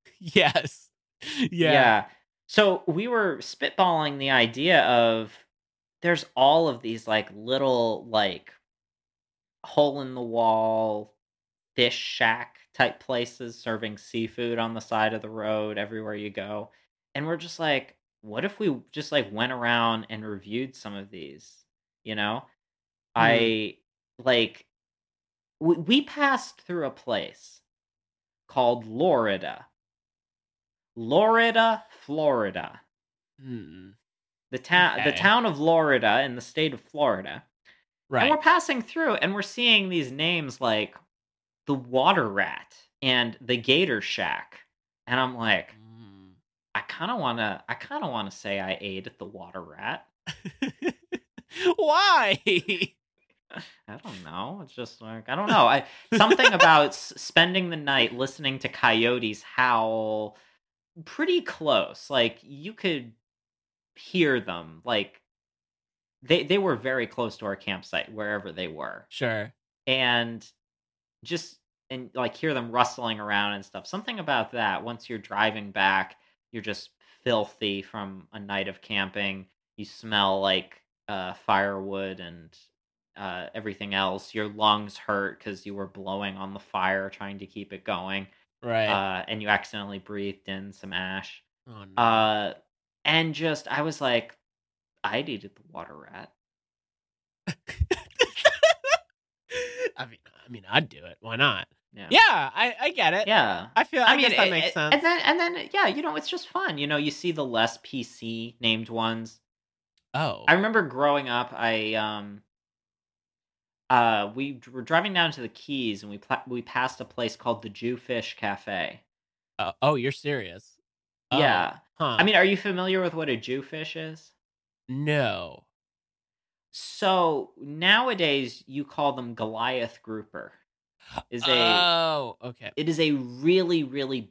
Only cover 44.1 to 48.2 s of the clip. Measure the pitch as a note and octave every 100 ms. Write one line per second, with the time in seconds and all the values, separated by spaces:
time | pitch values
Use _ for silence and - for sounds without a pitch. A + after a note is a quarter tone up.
44.1 | - E2+ G1+ - - _ _ _ _ -
45.1 | B2+ B2+ A#2+ A2+ F#2 - A2 A2 A2+ G#2+
46.1 | G2 F#2+ F#2 _ _ _ G#2 - - F3+
47.1 | B3 C3+ A#2 G#2+ F2+ - B2 - D4 F3
48.1 | A#2